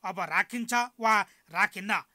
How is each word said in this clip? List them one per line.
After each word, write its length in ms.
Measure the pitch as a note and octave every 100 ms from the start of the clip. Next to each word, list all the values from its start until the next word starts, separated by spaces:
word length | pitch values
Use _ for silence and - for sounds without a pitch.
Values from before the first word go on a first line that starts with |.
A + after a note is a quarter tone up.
अब 160 | F#3+ F3+
राखिन्छ 540 | F3 E3+ G3+ A#3+ A#3 A#3+ B3 _
वा 200 | A3+ A3 F#3+ _ _
राखिन्न? 360 | E3+ G#3 G3 G3 G3 -